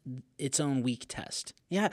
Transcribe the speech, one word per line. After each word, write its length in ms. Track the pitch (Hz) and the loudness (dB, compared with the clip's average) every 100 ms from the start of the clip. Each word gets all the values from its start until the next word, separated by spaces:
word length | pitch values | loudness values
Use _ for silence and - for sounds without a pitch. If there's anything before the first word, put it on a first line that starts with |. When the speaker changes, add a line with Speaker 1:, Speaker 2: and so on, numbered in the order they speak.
| 131 127 - - | -10 -10 -12 -6
Speaker 1:
its 240 | 139 - | 0 2
own 220 | 147 135 | 2 4
weak 240 | 123 120 - | 2 0 -4
test. 460 | - - - - - _ | -10 -6 -8 -8 -14 _
Speaker 2:
Yeah, 180 | 180 208 | 2 2